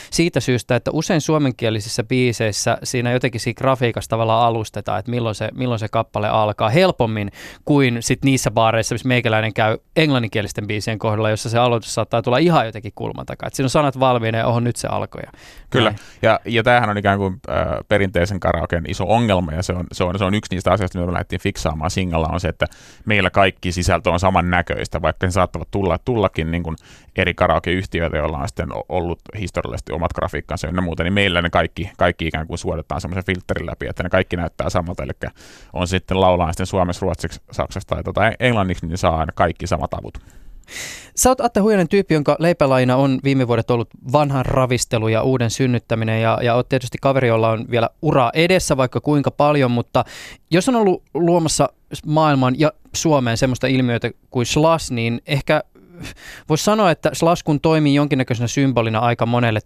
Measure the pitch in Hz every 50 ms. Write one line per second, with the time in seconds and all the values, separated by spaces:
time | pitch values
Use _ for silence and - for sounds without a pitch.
0 | - - - - 165 170 - 131 - - 127 110 - - 127 117 - - 139 151
1 | 160 - 190 151 - - 156 151 143 131 117 - 123 110 110 110 101 110 - -
2 | 110 - 131 127 127 123 110 - 117 107 101 - - 117 113 - - - - 123
3 | 117 123 123 123 - 127 - 110 - 123 110 - - 131 131 120 127 117 - 104
4 | - - 110 113 113 110 110 113 120 117 113 113 107 - - 104 98 - 101 98
5 | 98 120 120 123 117 110 101 - 110 110 - - 127 123 120 104 110 104 - 113
6 | 113 - - 113 104 110 113 110 107 107 101 - 113 107 117 175 190 185 - -
7 | 123 113 110 107 101 101 - - - - - - _ - 147 143 135 123 120 117
8 | - - 127 - - 139 135 127 - 123 101 113 113 113 113 113 107 - 120 107
9 | - 127 123 123 110 113 110 110 110 107 101 127 110 110 - - - _ - 160
10 | 160 151 135 123 117 104 - 110 101 - - - 104 98 107 107 - 117 110 95
11 | - 110 107 107 110 107 110 104 - 113 113 117 123 123 120 110 - - - 117
12 | 107 - - 117 - 123 120 135 165 175 165 143 110 113 107 107 113 104 - -
13 | 113 107 - - 127 - 131 - - - - - 135 131 - 156 147 139 127 131
14 | 131 131 123 120 113 113 113 113 120 120 117 120 120 120 - - - - 101 98
15 | - - - - - - - - - - - - - - - 135 110 107 104 -
16 | - - - - - 110 107 - - 101 117 113 110 123 123 120 120 107 101 101
17 | 98 101 98 98 101 95 92 - - - 71 87 85 - - - - - 104 101
18 | 98 95 - 87 87 98 101 87 - 87 80 82 82 - 87 85 78 - - -
19 | 95 87 110 117 120 107 95 90 90 76 76 85 92 - 90 90 85 - - -
20 | 95 87 90 98 98 92 104 107 - - 92 87 - 90 92 95 92 87 - 92
21 | 87 90 87 87 85 - 90 87 - 101 - - - 80 78 78 78 90 - 95
22 | 92 87 82 82 80 78 80 87 87 80 - - - - - - - - - -
23 | - 110 107 101 92 90 - 101 98 95 - _ - 90 85 92 87 - 90 82
24 | - 90 85 87 98 95 95 87 85 87 90 87 85 - - - - - - 80
25 | 80 78 - - 95 90 87 98 90 - - 82 80 - - 101 98 87 82 -
26 | - 131 123 110 98 92 - - 80 80 82 87 85 80 80 - - - - -
27 | - - - - 90 90 85 - 92 87 80 82 - 82 87 92 101 - - 85
28 | 85 80 - 78 73 78 78 69 71 - - - 82 71 - 53 - - 78 90
29 | 85 85 82 - - - - 107 92 - - 87 - - 60 - - - 64 82
30 | 80 78 - - - 80 - 73 - - 80 85 - 80 87 92 92 85 82 82
31 | 82 87 98 101 101 95 85 87 87 87 - 90 82 80 - - 87 - - -
32 | 90 90 87 - 82 80 - 78 80 80 82 - - 92 82 80 76 - 73 80
33 | - 76 90 95 - - 90 90 - - - - - - - - - - - -
34 | 90 90 - 92 95 - 90 87 85 - - - - 87 - 92 85 85 85 78
35 | 69 65 - - - - - - - - - - - - - 85 90 87 95 92
36 | - - 92 95 95 92 90 87 85 80 82 - 92 - - 95 90 87 87 -
37 | 98 90 85 - - 80 - - - - - - 67 - - 95 - - - -
38 | 92 92 92 98 101 113 - - 127 123 117 107 95 92 87 - - 80 82 90
39 | - 87 80 80 78 82 - - 95 85 82 - 80 87 87 78 - - - -
40 | - 55 - - - - - - - - - - - - - - - - - -
41 | - - - - - 254 262 - - 240 - 214 196 220 214 190 170 - 202 202
42 | 190 - 160 151 143 156 143 - 160 175 175 - 151 135 131 127 127 127 127 131
43 | 139 135 131 131 - 139 139 135 127 120 120 113 - - 123 120 110 - - -
44 | - 127 123 147 151 139 135 131 123 - - 131 127 120 127 117 - - - 113
45 | 110 110 110 - 135 135 131 123 120 110 - - 135 127 120 113 - - 117 113
46 | 113 110 110 110 113 113 113 - 120 120 117 123 123 - 139 127 - - - -
47 | - 135 131 135 127 117 113 113 113 113 113 107 123 - 120 117 113 - - _
48 | - 147 147 139 120 117 - 156 165 175 185 - - - 147 131 127 120 - 123
49 | - 147 147 143 135 - - - 147 147 151 143 131 120 120 120 113 - - 127
50 | 120 - - - - - - - _ _ 151 185 180 269 247 226 214 190 180 -
51 | - _ - 143 175 170 175 170 160 147 - - 139 - - _ _ _ - -
52 | - 160 151 156 156 151 143 131 127 127 127 143 151 156 - - - - - -
53 | - 165 151 135 123 120 113 110 135 127 123 - - 131 135 131 127 120 120 110
54 | - 117 - _ _ _ - 127 117 - - 151 156 160 165 156 - - 123 117
55 | 117 117 117 - - - 147 139 - - 151 151 - _ _ - - - 175 170
56 | 135 - - - - - - - - - 156 156 - 208 214 220 208 175 151 -
57 | - 156 - - 165 165 175 - - 165 151 139 - 165 160 156 151 143 139 143
58 | 147 139 147 131 123 - 120 110 120 113 - 139 139 135 120 117 113 113 110 110
59 | 120 120 120 - 120 117 120 120 120 117 107 107 -